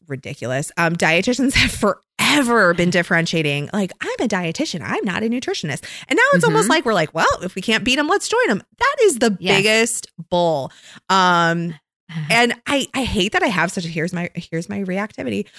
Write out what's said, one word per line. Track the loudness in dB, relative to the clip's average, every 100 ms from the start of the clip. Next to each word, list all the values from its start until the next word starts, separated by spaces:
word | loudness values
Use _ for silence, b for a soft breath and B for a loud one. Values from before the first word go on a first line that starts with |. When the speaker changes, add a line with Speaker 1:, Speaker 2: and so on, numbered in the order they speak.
| -12
Speaker 1:
ridiculous. | -12 -12 -10 -6 -4 -4 -2
Um, | -2 0
dietitians | 2 2 2 0 0
<laughs> |
have | 2 0
forever | 0 -2 -2 _ -4 0 2 2 4 4
been | 4 2
differentiating, | 2 2 0 0 0 0 -2 -4
like, | -4 -4 -6
"I'm | -6 -4
a | -2
dietitian, | -2 -4 -4 -6 -6
I'm | -6 -4
not | -2 -2
a | -2
nutritionist." | -4 -4 -6 -6 -6 B B -4
And | 2
now | 4
it's | 4
almost | 4 2
Speaker 2:
Mm-hmm. | 4
Speaker 1:
like | 2
we're | 2
like, | 0 0
"Well, | 0 0 0
if | -4
we | -6
can't | -2 0
beat | 0 0
'em, | 0
let's | 0 0
join | 0 2
'em." | 0 -4 -2
That | -2 4
is | 2 4
the | 0 0
Speaker 2:
Yes. | 0 2
Speaker 1:
biggest | 4 2 2 -2 -10 -16 -2
bull. | 0 2 0 -4 B B B 0
Um, | 4 6 6 4 2 -2 -8 _ _ -12
Speaker 2:
<laughs> | -8 0
Speaker 1:
and | 2 2 0 -4
I, | -4 -2
I | -4
hate | -4 -2 -2
that | 0
I | 0
have | 0 -2
such | -4 -6
a, |
here's | -4 -4
my, | -4 -8
here's | -10 -8 -8 -6
my | -8
reactivity. | -6 -6 -6 -8 -6 -4 -6